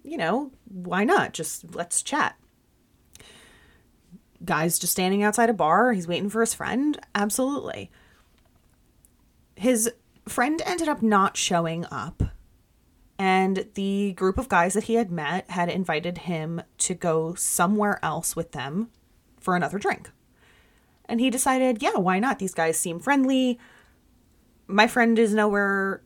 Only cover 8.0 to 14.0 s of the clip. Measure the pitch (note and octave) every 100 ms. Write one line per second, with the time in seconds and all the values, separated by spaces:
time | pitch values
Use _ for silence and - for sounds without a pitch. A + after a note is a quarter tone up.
8 | _ _ _ _ _ _ _ _ _ _
9 | _ _ _ _ _ - A3 A#3+ A3+ -
10 | _ _ - - C4 E4 - F4+ D#4 C#4
11 | A3+ G3+ G3 - - F3 E3 E3 E3+ C3+
12 | C3+ - - - - _ _ _ _ _
13 | _ - F#3+ F#3+ F#3+ G3 - - G3 G3